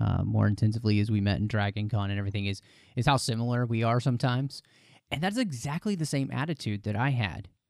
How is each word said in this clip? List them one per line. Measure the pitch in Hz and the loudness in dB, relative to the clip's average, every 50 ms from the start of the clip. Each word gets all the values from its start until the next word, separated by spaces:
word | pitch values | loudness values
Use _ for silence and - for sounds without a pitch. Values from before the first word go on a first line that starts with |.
uh, | 107 98 92 90 98 | 0 2 2 2 0
more | 101 110 107 104 | 2 2 4 4
intensively | 104 101 - 110 107 107 113 113 107 104 104 | 4 4 4 2 2 2 2 0 2 2 2
as | 104 110 | 2 2
we | 107 101 | 2 2
met | 98 101 92 - | 2 2 2 2
in | 104 | 0
Dragon | 104 113 104 101 101 - 107 107 | 0 0 0 -2 -2 -2 -4 -4
Con | 101 110 101 98 98 | -2 -2 -2 -2 -2
and | 101 101 | -4 -4
everything | 101 101 101 101 98 | -4 -4 -4 -2 -4
is, | 101 98 - _ - - - - _ - | -4 -6 -6 _ -20 -20 -20 -20 _ -4
is | 123 110 | 0 2
how | 147 139 | 4 4
similar | 123 - - 113 113 120 123 120 120 123 | 2 2 -2 -2 -2 0 0 0 0 0
we | 113 117 110 113 | 0 0 2 2
are | 113 120 123 | 2 2 2
sometimes. | - 135 123 117 139 123 120 131 139 135 - - _ _ _ _ _ - - - _ - | 2 0 0 2 0 0 0 0 -2 -4 -6 -12 _ _ _ _ _ -20 -20 -20 _ -6
And | - 143 175 | -4 -2 -2
that's | 202 208 | -2 0
exactly | 262 247 175 131 117 - 139 147 190 - 214 202 | 0 -2 -2 -4 -6 -4 -4 -6 -2 -2 -2 -2
the | 165 151 | -2 -2
same | - 151 135 135 135 123 | -2 0 -2 -2 -2 -2
attitude | 123 147 170 151 - - 110 104 101 - | -4 -2 -2 -4 -4 -4 -4 -4 -4 -4
that | 107 101 | -4 -2
I | 107 127 143 | 0 0 2
had | 131 120 107 87 - - - - _ _ _ | 2 0 0 -2 -4 -8 -14 -16 _ _ _